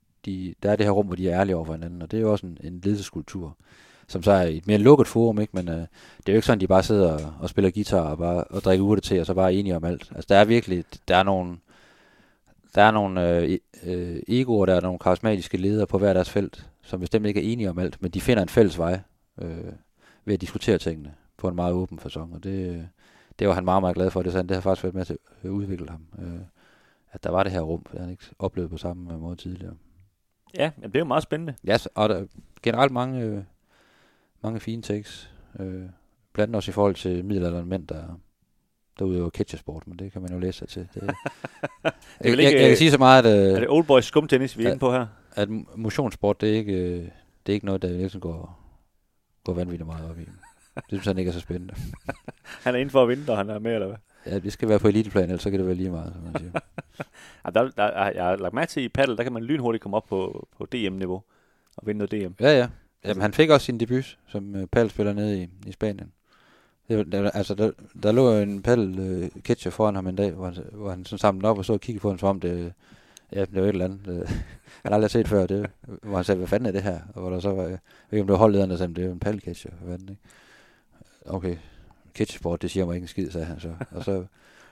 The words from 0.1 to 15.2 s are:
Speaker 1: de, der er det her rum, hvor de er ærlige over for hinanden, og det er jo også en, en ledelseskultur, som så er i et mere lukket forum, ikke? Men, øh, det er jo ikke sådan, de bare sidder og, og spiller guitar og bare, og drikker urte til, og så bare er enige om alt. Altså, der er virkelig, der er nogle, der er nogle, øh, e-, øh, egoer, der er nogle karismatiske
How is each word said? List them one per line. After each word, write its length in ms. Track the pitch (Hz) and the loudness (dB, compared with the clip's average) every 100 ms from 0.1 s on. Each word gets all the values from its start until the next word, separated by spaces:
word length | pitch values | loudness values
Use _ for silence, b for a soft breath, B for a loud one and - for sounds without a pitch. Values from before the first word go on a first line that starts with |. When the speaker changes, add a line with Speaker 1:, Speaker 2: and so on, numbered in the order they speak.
| _ - | _ -10
Speaker 1:
de, 280 | 95 92 - | -8 -8 -4
der 80 | 101 | 0
er 60 | 104 | 2
det 100 | 104 | 4
her 40 | |
rum, 160 | 98 101 | 2 2
hvor 100 | 90 | -2
de 120 | 92 | 0
er 100 | 87 | 2
ærlige 160 | 98 87 | 2 0
over 80 | |
for 80 | 80 | -4
hinanden, 300 | 80 85 87 | -8 -10 -12
og 80 | 82 | -8
det 60 | 110 | -2
er 40 | |
jo 120 | 110 | 0
også 140 | 104 92 | 0 -2
en, 120 | 82 | -12
en 160 | 82 90 | -12 -6
ledelseskultur, 760 | 95 104 95 - 76 98 82 - b b b b b | -2 -2 -4 -10 -10 -10 -12 -14 b b b b b
som 140 | 92 | -2
så 100 | 90 | 4
er 100 | 98 | 4
i 140 | 87 80 | 4 0
et 100 | 92 | 2
mere 120 | 104 | 6
lukket 280 | 107 147 110 | 8 8 8
forum, 320 | 113 117 107 | 2 2 0
ikke? 160 | 107 92 | -4 -4
Men, 120 | 90 | -4
øh, 60 | 82 82 B B B | -6 -8 B B B
det 100 | - | 2
er 40 | |
jo 20 | |
ikke 120 | 104 110 | 4 6
sådan, 140 | 113 | 4
de 60 | 92 | 6
bare 160 | 95 | 4
sidder 300 | 92 104 90 | 6 4 4
og, 200 | 78 78 78 | 2 -4 -8
og 80 | 87 | -4
spiller 220 | - 95 | 2 2
guitar 300 | 90 101 95 | 2 0 0
og 180 | 80 78 | 0 -2
bare, 260 | 85 87 | -2 -2
og 180 | - 95 | -4 -2
drikker 220 | 95 95 | 2 4
urte 160 | 98 104 | 4 2
til, 200 | - 95 | 2 0
og 60 | 82 | 0
så 80 | |
bare 180 | 92 92 | 2 2
er 40 | 95 | 2
enige 180 | 101 87 | 0 -2
om 80 | |
alt. 260 | 82 87 - | -2 -6 -8
Altså, 120 | - - | -14 4
der 80 | 101 | 6
er 80 | |
virkelig, 400 | 107 117 113 90 82 - - | 8 6 2 -4 -4 -12 2
der 80 | 92 | 4
er 60 | |
nogle, 340 | 95 95 90 87 _ b b b b b b b b _ _ | 4 0 -2 -8 _ b b b b b b b b _ _
der 80 | - | 4
er 80 | 104 | 6
nogle, 380 | 107 101 92 87 85 | 6 2 0 2 2
øh, 160 | 85 | 2
e-, 340 | 92 - - 87 | -2 -6 -14 -8
øh, 300 | 90 87 82 - | -6 -6 -8 -2
egoer, 380 | 120 131 110 92 | 0 2 4 4
der 80 | |
er 60 | 90 | 4
nogle 180 | 90 90 | 2 -2
karismatiske 580 | - 90 | 0 2